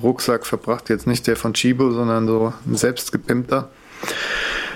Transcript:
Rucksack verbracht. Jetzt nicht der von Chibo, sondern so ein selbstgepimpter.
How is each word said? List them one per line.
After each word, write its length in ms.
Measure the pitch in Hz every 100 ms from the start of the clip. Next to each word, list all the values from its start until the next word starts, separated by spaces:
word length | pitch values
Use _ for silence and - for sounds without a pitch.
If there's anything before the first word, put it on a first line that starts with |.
Rucksack 440 | 117 127 - 120 -
verbracht. 440 | 113 - 117 -
Jetzt 160 | 110 -
nicht 200 | 117 -
der 100 | 113
von 180 | 117
Chibo, 360 | 107 123 123 131
sondern 380 | 117 117 113 113
so 240 | 113 113 - 127
ein 100 | 113
selbstgepimpter. 920 | 123 120 - - - 123 123 135 131 - - - - - - - - - -